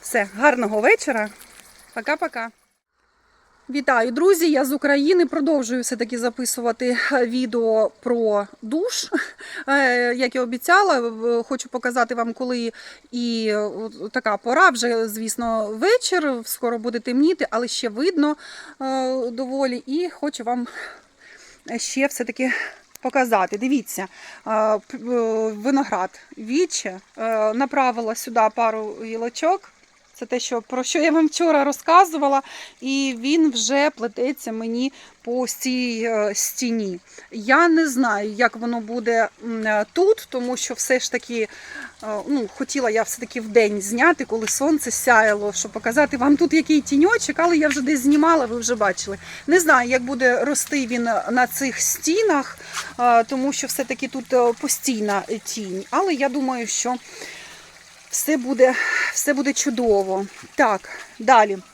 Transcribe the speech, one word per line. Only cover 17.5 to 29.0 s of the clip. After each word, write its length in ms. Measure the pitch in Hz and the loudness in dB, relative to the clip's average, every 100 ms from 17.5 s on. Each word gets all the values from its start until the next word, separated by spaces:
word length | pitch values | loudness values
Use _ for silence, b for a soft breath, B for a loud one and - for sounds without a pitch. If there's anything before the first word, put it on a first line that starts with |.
але 180 | 226 240 | -2 -4
ще 200 | - 233 | -4 -6
видно, 480 | 208 330 349 294 302 B B B B | -2 -2 2 0 0 B B B B
е, 500 | 269 262 262 262 240 | -4 -2 -2 -2 -4
доволі. 520 | 233 262 269 269 247 - | -6 -6 -2 -2 -2 -4
І 240 | 285 349 | -4 -4
хочу 340 | - 294 - | -4 -8 -6
вам 220 | 226 247 240 B B B B B B B B B - 233 | -4 -4 -6 B B B B B B B B B -10 -8
ще 300 | - - 277 | -6 -2 -2
все-таки 460 | - 240 240 262 B B B B - | -2 -8 -2 -2 B B B B -10
показати. 580 | 254 269 247 220 185 208 | -4 0 2 2 2 -2
Дивіться, 440 | 254 277 - - | 0 0 -2 -10
е, 60 | 196 B B B | -10 B B B
п-, 360 | - 220 220 214 _ | -4 0 2 0 _
е, 40 | 262 226 247 226 220 220 | -12 -4 -2 0 0 -2
виноград 680 | 214 226 277 277 196 185 - - - | -2 0 0 0 -2 -4 -8 -20 -16
Віче, 640 | 220 269 359 - 202 185 _ - | -4 -2 0 -4 -8 -12 _ -8
е, 360 | 226 226 214 | -2 0 0
направила 600 | 226 269 285 262 233 226 | 0 0 2 2 0 -4
сюди 340 | 226 - 233 220 | -6 -2 2 2
пару 420 | 226 226 220 214 208 | 2 -2 -2 -8 -10